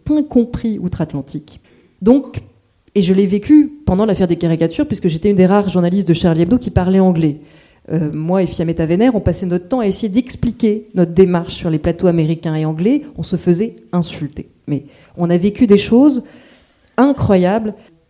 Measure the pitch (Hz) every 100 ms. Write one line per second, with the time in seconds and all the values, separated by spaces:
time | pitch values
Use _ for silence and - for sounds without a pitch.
0 | - 302 294 247 233 - 226 208 175 -
1 | 156 143 131 151 - - _ _ _ _
2 | 190 277 - - - _ _ _ _ 202
3 | 180 190 196 202 208 302 294 - - 185
4 | 220 185 185 170 170 165 165 165 302 196
5 | 180 160 214 202 185 202 202 185 175 190
6 | 170 160 180 160 170 240 226 180 180 190
7 | 190 165 156 143 - - _ _ - 160
8 | 151 151 160 190 175 - 165 170 160 175
9 | 247 226 - 170 190 175 175 254 208 190
10 | 220 196 247 - 247 226 220 208 - 190
11 | 170 170 190 175 170 - 175 156 170 170
12 | 185 170 156 165 165 156 156 156 185 285
13 | - - 165 175 - 175 226 - - 180
14 | 165 - 143 - - _ - 139 - -
15 | - - 170 175 196 208 240 202 - 226
16 | 294 254 - - - _ _ _ _ -
17 | 269 277 - 196 180 214 214 196 _ _
18 | _